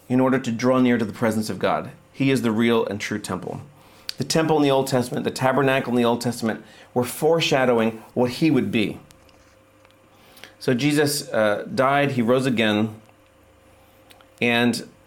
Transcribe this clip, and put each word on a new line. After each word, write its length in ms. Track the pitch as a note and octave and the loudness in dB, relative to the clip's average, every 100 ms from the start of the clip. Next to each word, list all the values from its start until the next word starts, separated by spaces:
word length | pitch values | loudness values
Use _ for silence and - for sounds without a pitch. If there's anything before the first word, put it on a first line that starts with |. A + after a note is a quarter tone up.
| - | -2
in 120 | B2+ | 2
order 200 | C3 B2+ | 2 2
to 120 | B2 | -2
draw 280 | A2+ B2+ B2+ | 0 2 4
near 180 | B2 A#2+ | 2 2
to 80 | G#2 | -2
the 80 | |
presence 360 | F#2 A#2 G#2+ G#2+ | -2 -2 0 -4
of 100 | F#2+ | -2
God. 320 | F#2+ D#2 A#2 - _ | -2 -2 -4 -16 _
He 200 | - C3+ | -2 0
is 100 | B2+ | 2
the 100 | A2+ | 0
real 340 | A2 A#2 A2+ - | 0 2 2 0
and 120 | G2+ | -6
true 200 | - G#2+ | -6 -8
temple. 420 | - F2+ - - - - - - - - | -6 -8 -8 -12 -14 -20 -20 -18 -14 -10
The 60 | |
temple 340 | - E3 D#3+ D#3 | -2 0 2 2
in 60 | |
the 80 | C#3+ | 4
Old 160 | C3+ C3+ | 2 2
Testament, 360 | B2+ A#2+ C#3+ A#2 | -2 -2 -4 -6
the 60 | |
tabernacle 600 | - C3 C3 C3+ C3 A#2 | -2 0 2 2 0 0
in 60 | B2 | 0
the 80 | A#2 | 2
Old 160 | A#2 | 0
Testament, 420 | B2 - A2+ G2 - - - | -2 -4 -4 -4 -10 -20 -6
were 100 | B2+ | -4
foreshadowing 1000 | A#2 - D3+ E3 C#3+ C#3 B2+ A2+ A2 A2 - | -4 -2 0 2 2 2 2 2 0 -4 -8
what 180 | A#2+ B2 | -2 -2
he 180 | - D#3+ | 0 2
would 220 | B2+ G2+ | 2 0
be. 280 | A2+ F2 - - - - - _ _ _ _ - _ _ - - - - - | 0 -2 -6 -16 -20 -20 -20 _ _ _ _ -20 _ _ -20 -20 -20 -20 -6
So 140 | C3+ | -2
Jesus, 560 | B2 D3 D3 C#3+ - - | 0 2 2 0 -2 -4
uh, 360 | A2 G#2+ G#2 - | 0 0 0 -4
died, 380 | A#2 C3 C#3+ C#3 | 0 2 2 0
he 100 | B2 | 0
rose 240 | A2+ C3 C3 | 2 2 2
again, 540 | A2 A2 G#2 G#2+ - - _ _ _ _ _ _ _ _ _ - - _ _ | 0 2 2 0 -6 -20 _ _ _ _ _ _ _ _ _ -20 -20 _ _
and 440 | A#2+ A#2+ A#2+ A2+ - - | 0 2 2 0 -8 -20